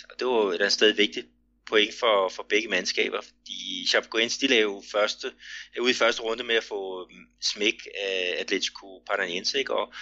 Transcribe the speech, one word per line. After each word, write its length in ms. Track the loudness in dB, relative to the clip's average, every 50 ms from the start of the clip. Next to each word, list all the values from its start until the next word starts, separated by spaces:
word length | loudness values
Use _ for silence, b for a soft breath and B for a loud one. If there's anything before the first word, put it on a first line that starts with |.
| -12 _
og 100 | -8 -4
det 80 | -2 0
var 60 | 2
et 200 | 2 2 2 4
eller 120 | 2 2
andet 80 | 2 4
sted 200 | 6 6 4 6
vigtigt 340 | 6 2 2 2 -6 -10 -10 _ _ _ _ _ _ _
point 280 | 0 2 2 2 2 -2 -2
for, 300 | 2 2 4 4 2 0
for 160 | -2 -6 -4 0
begge 200 | 0 0 2 2
mandskaber, 520 | -2 -2 -2 -2 -2 -2 -2 -2 -2 -6
fordi 680 | -8 -10 _ _ _ -18 -16 -14 -12 -10 -10 -6 -2 2
Chapecoense, 540 | 2 2 0 0 0 0 0 0 0 0
de 60 | 2 4
lavede 360 | 4 4 4 2 0 -6 -10 -4
første, 360 | 0 2 2 2 0 -6 -8 -10 -10 B B B B B B B _ 0
øh, 60 | 2
ude 80 | 2
i 20 | 2
første 280 | 4 4 2 2 0
runde 220 | -2 -4 -4 -4 -2
med 120 | 0 0
at 80 | 0 0
få, 440 | -2 -8 -8 -6 -6 -8 -10 -12 -14
mm, 80 | -18 -20 -20 _ _ _
smæk 460 | -6 -6 -4 0 0 0 0 -2 -8 -14 -10 -6
af 340 | -4 -4 -2 -2 -2 -2 -4 -4
Atletico 640 | -4 -2 -2 -2 -2 -4 -8 -10 -18 -18 -20 -20 _ -6
Paranaense, 520 | -4 -2 -2 -2 -4 -4 -4 -2 -2 -2
ikke? 140 | -2 -2 -2
Og, 200 | -4 -4 B B B